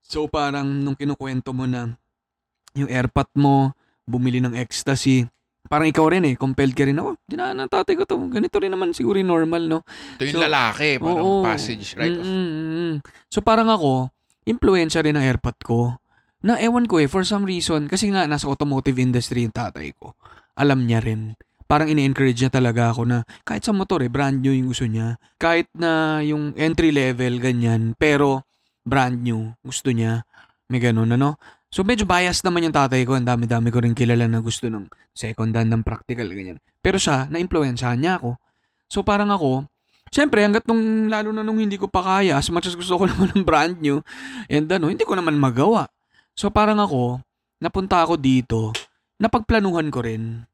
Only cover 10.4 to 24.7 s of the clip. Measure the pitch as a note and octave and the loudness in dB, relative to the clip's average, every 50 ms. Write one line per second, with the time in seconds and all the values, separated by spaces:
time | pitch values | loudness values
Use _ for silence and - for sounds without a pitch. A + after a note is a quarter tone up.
10.4 | D#3+ D3+ D3+ C#3 A#2+ A2+ G#2+ A#2+ D3 D3+ C#3 B2 - E3 F3+ D#3+ E3+ F#3+ G3 G3 | 0 2 2 2 2 0 0 0 0 0 0 0 0 0 0 0 2 2 2 2
11.4 | F#3 A2 G#2+ G2 G#2+ A2 A#2 G#2 G2+ - - - - E3+ F3 E3+ F3 F#3+ F#3+ F#3+ | 2 0 -2 -2 -4 -6 -8 -8 -10 -14 -6 -4 -2 -2 -2 -4 -4 -4 -2 -2
12.4 | F#3 E3+ D#3 D#3 D#3+ D#3+ D#3+ E3 F3 E3+ D#3 D3 - - _ - _ _ - G#3+ | -2 -4 -4 -6 -6 -6 -6 -4 -4 -4 -4 -6 -8 -12 _ -20 _ _ -6 0
13.4 | G3+ A#3 A3 A3 A3+ A3+ A3 G3 D#3+ C#3 C3 C3 B2+ B2+ _ _ _ _ _ _ | 2 4 4 4 4 4 2 4 2 2 2 2 -2 -4 _ _ _ _ _ _
14.4 | _ - A3+ B3 - G#3 F#3+ F3+ E3 D#3+ - E3 D#3 D3+ D3 D3 C3 C3+ A#2+ B2 | _ -4 -2 2 4 4 6 4 4 2 2 2 2 2 2 4 2 2 0 0
15.4 | - B2 - _ - - A#2 A#2 A#2+ A#2+ B2 - _ _ _ _ _ _ _ _ | -2 -6 -6 _ -4 -2 0 0 0 0 -2 -6 _ _ _ _ _ _ _ _
16.4 | - G3 A#3+ - G#3+ A#3 A#3+ A#3+ A#3+ A3 F#3+ D#3+ D3 C3+ - F#3+ F#3 - G#3 G3+ | 0 0 2 2 2 0 2 2 2 2 4 2 2 2 2 -2 0 0 0 -2
17.4 | G3+ F#3+ F#3 F3 D#3 - E3 D3+ D3 D3 F3+ F#3+ A3 G3+ G3 F#3+ F3 D3 D3+ C#3 | 0 -2 -2 -4 -2 -2 -2 -2 -2 -2 -2 -2 0 0 0 0 0 0 -2 -2
18.4 | - C#3+ C#3 - D3+ C#3+ C#3 C3 C3 C#3 C3 B2+ B2+ B2+ A#2+ B2 A#2 - B2 A#2+ | -2 -4 -2 -2 0 0 0 0 0 0 0 2 2 2 2 0 -2 -2 -2 -2
19.4 | A#2+ A2 - A#2+ A#2 G2+ - - D2+ D2 - _ - - - _ _ - - - | -2 -2 -4 -6 -8 -8 -8 -10 -12 -12 -14 _ -20 -20 -20 _ _ -20 -20 -20
20.4 | _ _ _ - C#3 D3 C3+ C3 B2 A#2 A#2 A#2 A2+ A#2 A2 A2 A2 A2 A2 _ | _ _ _ 0 2 2 2 2 2 2 0 0 0 -2 -4 -4 -6 -10 -12 _
21.4 | _ _ _ _ - _ D3 D3 D#3 D3+ D#3 D3+ C3+ C3+ C3 - C#3 C3 A#2+ A#2 | _ _ _ _ -2 _ 0 0 2 2 2 2 2 2 2 2 2 2 2 2
22.4 | C3 C3 - C3+ B2+ A#2+ A2+ A#2+ A#2+ A#2 A2+ A#2+ A#2 A#2+ A#2+ A#2+ A#2 - - - | 0 2 2 2 2 2 2 2 2 2 0 0 0 0 0 0 -2 -6 -14 -18
23.4 | _ - A3+ G#3 - - G#3 F#3+ F#3+ - F#3+ D#3 B2+ B2 A#2+ C3+ C#3+ C#3 C3+ C3+ | _ -8 -8 -4 -2 0 0 0 0 0 0 0 0 0 0 0 0 0 0 0
24.4 | B2+ C3+ C3+ C3 B2+ B2+ | 2 2 2 2 0 -2